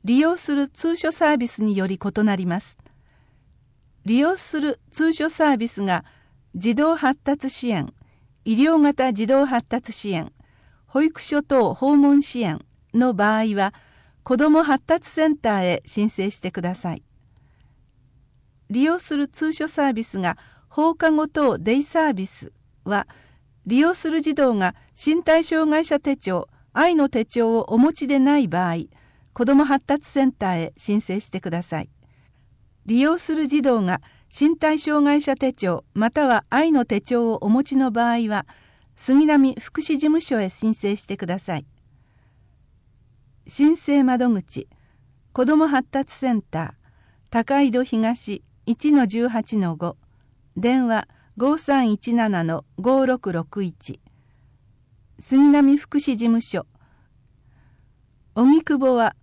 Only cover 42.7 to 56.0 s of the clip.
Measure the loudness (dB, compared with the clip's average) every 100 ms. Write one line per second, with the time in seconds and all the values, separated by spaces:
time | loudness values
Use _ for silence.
42.7 | _ _ _ _ _ _ _ -16 2 2
43.7 | 2 0 2 2 2 0 0 -4 -14 -14
44.7 | _ _ _ _ _ _ -2 2 2 2
45.7 | 0 -2 -6 -6 -6 -2 -2 -4 -10 -10
46.7 | _ _ _ _ _ _ -4 0 2 2
47.7 | 0 -2 -2 -2 -4 -8 -12 _ _ -6
48.7 | -2 2 4 2 0 -2 -4 -4 -4 -2
49.7 | -4 -8 -10 _ _ _ _ _ -4 0
50.7 | 0 0 -2 -4 _ _ -2 0 0 0
51.7 | 2 2 -2 -2 0 0 -2 -4 -6 -8
52.7 | -4 0 2 2 0 -4 -6 -6 -6 -8
53.7 | -8 -18 -18 _ _ _ _ _ _ _
54.7 | _ _ _ _ _ 0 4 6 6 6
55.7 | 4 0 -2